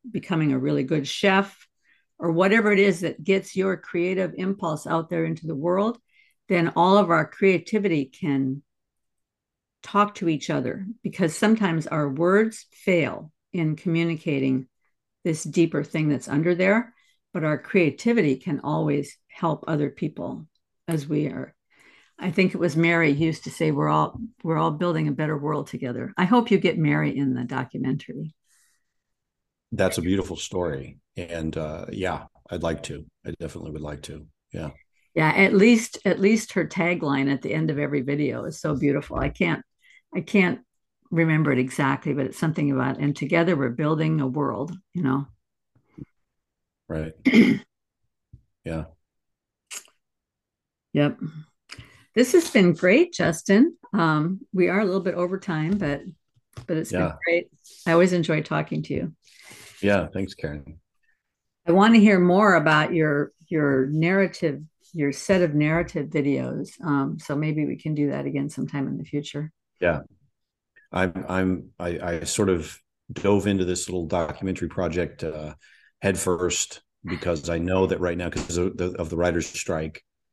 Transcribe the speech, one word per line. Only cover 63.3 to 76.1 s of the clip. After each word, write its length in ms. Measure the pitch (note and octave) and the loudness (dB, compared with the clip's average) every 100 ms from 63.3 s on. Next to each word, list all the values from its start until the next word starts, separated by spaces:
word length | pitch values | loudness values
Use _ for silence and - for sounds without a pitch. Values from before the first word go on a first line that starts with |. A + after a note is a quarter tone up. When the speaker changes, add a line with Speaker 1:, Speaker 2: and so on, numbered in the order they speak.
| _ - | _ -4
Speaker 1:
your 380 | D#3+ C#3+ C3+ C3 | 0 2 2 0
narrative, 720 | D3+ E3 F#3+ F#3 - D#3+ C#3 D#3 _ _ | 0 2 2 2 0 -4 -4 -12 _ _
your 180 | E3+ C#3+ | -4 -4
set 300 | C#3 - F#3+ | -2 0 2
of 120 | F3 | 4
narrative 540 | D3 D3+ E3 E3+ E3 D3 | 2 2 2 -2 -6 -4
videos. 640 | D#3 C#3 C3+ B2+ C#3+ C#3+ - | -2 0 0 -2 -6 -10 -8
Um, 340 | E3+ C#3+ C#3 D#3 | -2 -2 -2 -6
so 160 | - | -6
maybe 320 | D3 D#3 D3+ C#3+ | -4 -2 -2 -4
we 100 | C#3 | -4
can 160 | D#3+ | -4
do 160 | D3+ C#3+ | -2 -2
that 160 | C#3 C#3 | -2 -4
again 220 | C#3 C#3+ | -4 -6
sometime 360 | D3+ D#3 C#3+ C3+ | -6 -8 -6 -6
in 120 | C#3+ | -6
the 60 | |
future. 460 | D#3 D3 D3+ D3 D#3 _ _ - | -8 -8 -8 -8 -10 _ _ -2
Speaker 2:
Yeah. 200 | F2 D#2 - _ _ _ _ _ _ _ _ | 0 0 -4 _ _ _ _ _ _ _ _
I'm, 320 | F#2 F#2 F2+ - | -2 -2 -2 -4
I'm, 420 | F#2 F#2 F2 - - | 0 0 -2 -6 -10
I, 180 | F2 F2 F2+ E2+ | -8 -6 -4 -6
I 40 | |
sort 260 | F#2 - G2 | -4 0 2
of 280 | F2 E2+ - _ _ - | 0 -2 -14 _ _ -16
dove 340 | - G2+ G2+ G2 | -4 2 2 2
into 180 | G2 | 0
this 240 | F2+ F2+ - | 0 -2 -4
little 180 | F2+ E2 | -6 -2
documentary 640 | F2+ D#2 - F#2+ F#2 E2+ | -2 -4 -4 -6 -4 -6
project, 560 | - F2 E2+ E2+ - | -4 -2 -2 -4 -6
uh, 300 | D#2+ D#2 D2+ D2+ _ _ _ _ | -10 -8 -12 -14 _ _ _ _
headfirst 800 | G2 | -2